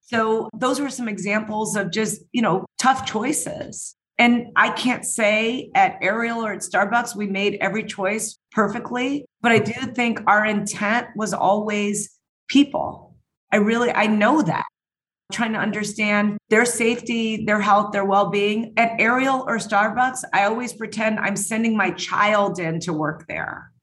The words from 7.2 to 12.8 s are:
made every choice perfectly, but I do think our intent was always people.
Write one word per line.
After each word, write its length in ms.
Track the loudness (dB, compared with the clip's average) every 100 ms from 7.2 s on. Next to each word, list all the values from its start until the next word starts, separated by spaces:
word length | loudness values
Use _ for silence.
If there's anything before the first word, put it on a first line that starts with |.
| -4
made 320 | 0 -2 0
every 240 | -2 -2
choice 540 | -6 -4 -2 -2 -6 -10 _
perfectly, 720 | 0 0 -2 -6 -4 -2 -4 -8 _
but 100 | 2
I 60 | 4
do 140 | 2
think 480 | -4 -6 -2 -2 0 2
our 200 | 2 2
intent 600 | -2 -4 -4 0 -2 -2 -6
was 180 | -4
always 840 | 0 2 2 0 -2 -2 -4 -8 _ _ _ 2
people. 680 | 4 4 0